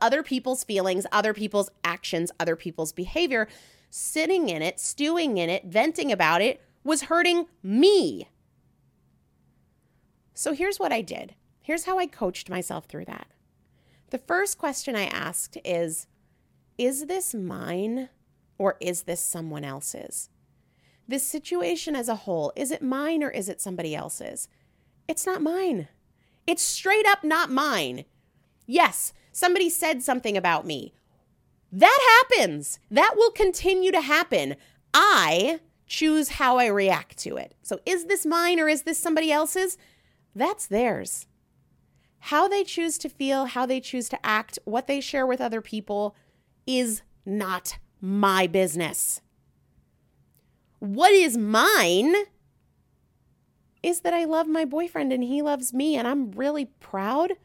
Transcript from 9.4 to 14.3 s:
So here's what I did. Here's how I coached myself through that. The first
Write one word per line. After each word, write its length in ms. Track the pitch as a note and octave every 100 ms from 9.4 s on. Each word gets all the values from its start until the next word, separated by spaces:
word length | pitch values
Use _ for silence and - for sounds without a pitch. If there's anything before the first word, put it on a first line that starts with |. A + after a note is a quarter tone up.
| _ _ _ _ _ _ _ _ _
So 200 | - F4
here's 260 | C#4+ F#4 G4
what 120 | F4
I 100 | B3
did. 340 | F3+ - - - _ _
Here's 240 | - D#4+ F4
how 140 | F#4
I 80 | F4
coached 420 | - F#3 F#3 -
myself 360 | F3+ - - -
through 200 | D3 F3
that. 220 | - - _ _ _ _ _ _ _ _
The 80 | B3+
first 400 | -